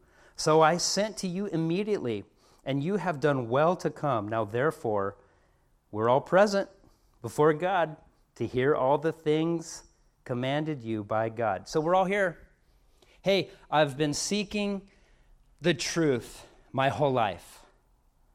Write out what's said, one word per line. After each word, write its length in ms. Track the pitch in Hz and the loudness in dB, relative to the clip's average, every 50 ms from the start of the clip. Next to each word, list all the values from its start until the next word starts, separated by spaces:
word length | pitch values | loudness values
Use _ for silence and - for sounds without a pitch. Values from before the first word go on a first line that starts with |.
| _ _ _ _ - - _ | _ _ _ _ -20 -18 _
So 260 | - - 156 156 160 | -2 2 4 6 6
I 140 | 160 156 175 | 6 6 4
sent 400 | 170 - - - 196 208 220 190 - | 2 0 -2 0 -2 -2 -2 -4 -6
to 100 | 196 185 | -6 -6
you 180 | 170 190 208 | -4 -6 -4
immediately, 800 | - - 165 165 165 170 190 208 214 202 - - 120 110 101 95 - _ _ _ _ _ _ - | -4 -2 -2 0 0 0 -2 -2 -2 -2 -2 -2 -4 -4 -6 -8 -12 _ _ _ _ _ _ -6
and 180 | 135 135 139 | -4 -2 -2
you 140 | 139 175 208 | 0 0 -2
have 240 | 196 160 185 156 135 | -2 -2 -2 -2 0
done 280 | 143 147 139 131 120 113 | 2 2 2 0 0 0
well 280 | 120 139 156 170 185 | 2 4 4 4 2
to 140 | - - 156 | 0 -2 -6
come. 380 | - - - 143 127 110 101 104 | -4 -4 -2 -2 -2 -2 -2 -2
Now 160 | 113 113 110 | -2 -2 -2
therefore, 720 | 101 110 120 139 156 156 - - 117 107 101 98 98 - - _ _ _ _ _ _ _ _ _ _ _ _ _ _ | -2 0 0 0 0 -2 -2 -4 -2 -2 -2 -2 -4 -6 -10 _ _ _ _ _ _ _ _ _ _ _ _ _ _
we're 180 | - 107 110 120 | -4 0 2 4
all 120 | 127 143 | 4 2
present 500 | - - 170 185 208 214 190 196 - - - _ _ - _ _ _ _ _ _ | 2 4 4 4 4 4 2 -2 -4 -6 -10 _ _ -20 _ _ _ _ _ _
before 320 | - 113 - - 151 160 | -12 -6 0 2 4 4
God 440 | 156 151 175 180 196 175 160 156 151 - - _ _ _ _ _ _ | 4 2 0 -2 0 0 0 -2 -4 -10 -20 _ _ _ _ _ _
to 100 | - 117 | -8 -6
hear 280 | 113 - 127 127 143 156 | -4 -2 0 2 2 2
all 240 | - 127 131 143 147 | 2 2 2 2 2
the 140 | 151 160 | 0 -2
things 720 | 156 - - 151 151 156 160 170 170 165 165 - - - - _ _ _ _ _ _ _ - | -4 -2 -2 0 0 2 0 0 -2 -4 -6 -10 -16 -16 -18 _ _ _ _ _ _ _ -8
commanded 580 | - 127 120 127 131 139 151 156 156 151 131 | -6 -6 -4 -2 -2 -2 -2 -2 -4 -6 -6
you 220 | 113 113 110 107 104 | -6 -6 -6 -4 -4
by 240 | 101 110 110 113 113 | -2 -2 -2 -2 -2
God." 400 | 110 113 117 107 95 90 92 - | -2 -2 -2 -2 -2 -4 -4 -4
So 120 | - 160 | -4 -2
we're 140 | 151 165 180 | 0 2 2
all 100 | 190 190 | 2 2
here. 440 | 175 202 208 190 175 160 - - - _ _ _ _ _ _ _ _ _ _ _ _ _ _ | 2 0 0 -2 -2 -4 -8 -16 -20 _ _ _ _ _ _ _ _ _ _ _ _ _ _
Hey, 280 | - 185 196 185 147 - - - - - | 0 0 2 2 0 -4 -8 -20 -6 0
I've 260 | 151 151 156 143 131 | 2 2 2 2 0
been 180 | 139 156 147 143 | -2 -2 -2 -2
seeking 720 | - - - 196 208 202 202 - 208 202 202 202 190 190 - _ _ _ _ _ _ _ _ - _ _ _ _ - | -4 -4 -2 -2 -2 -2 -2 -4 -4 -2 -2 -4 -6 -8 -14 _ _ _ _ _ _ _ _ -20 _ _ _ _ -4
the 140 | 143 175 160 | -2 -2 0
truth 720 | - - - - 170 160 147 127 117 - - - - - - - _ _ _ | -2 -4 -4 -2 0 2 2 2 0 -2 -8 -16 -20 -20 -20 -20 _ _ _
my 180 | - 131 135 139 | -2 0 0 0
whole 220 | 131 - 151 139 | 0 0 0 2
life, 540 | 127 123 110 101 87 85 - - - - - _ _ _ _ _ _ _ _ _ _ _ _ _ | 2 2 0 0 -2 -6 -12 -20 -20 -20 -20 _ _ _ _ _ _ _ _ _ _ _ _ _